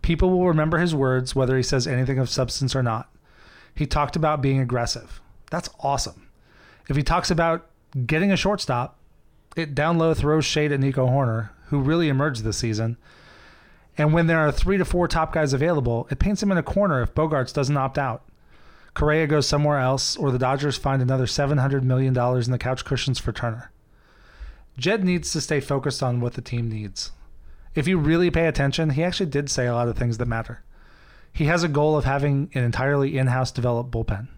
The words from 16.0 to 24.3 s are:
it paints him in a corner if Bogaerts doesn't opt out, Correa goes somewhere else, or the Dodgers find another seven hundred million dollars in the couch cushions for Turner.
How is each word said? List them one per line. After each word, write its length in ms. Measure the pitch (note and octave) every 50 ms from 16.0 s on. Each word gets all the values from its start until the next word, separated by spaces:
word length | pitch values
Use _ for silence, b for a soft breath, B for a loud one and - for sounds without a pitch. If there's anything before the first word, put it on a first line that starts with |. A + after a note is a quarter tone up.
| A#2+ -
it 80 | C#3+ C3
paints 240 | - F#3+ G#3 F#3+ -
him 100 | G3+ G3
in 60 | E3+
a 40 | D#3+
corner 400 | - - G3 G#3 G3 D#3 C3 A#2+
if 120 | A2+ -
Bogaerts 400 | - D#3 D#3+ D#3 C#3 B2+ - -
doesn't 220 | D3 C#3 B2 D3
opt 220 | C#3+ C3 C3 C3 -
out, 240 | C#3+ C3 A2+ - - - - _ b b b b b b b b b b b
Correa 300 | - - D3+ D3+ D#3+ D#3+
goes 200 | D3 D3+ D3+ C3+
somewhere 320 | - - D3 D3 D3 D3 C#3
else, 380 | B2+ B2+ C3+ C3+ B2 - -
or 140 | - - C#3
the 80 | B2+ B2
Dodgers 400 | B2+ B2+ C3+ C#3 C#3 D3 C3 -
find 240 | - C#3 C3+ C3+ B2+
another 240 | B2 C3 C3 B2+
seven 320 | A2+ - - D3 C#3 D3+ C#3+
hundred 260 | C3 C3+ C#3 C#3 B2+
million 300 | C3 B2+ B2+ C3 C3 B2+
dollars 340 | B2 B2 B2 B2+ B2+ A#2 A#2
in 40 | B2+
the 60 | B2
couch 260 | - B2 C3 B2+ -
cushions 340 | - C#3 B2 - - C3 -
for 120 | - -
Turner. 400 | A2+ - - A#2+ A2 A#2 B2 - - - _ b b b b b b b b b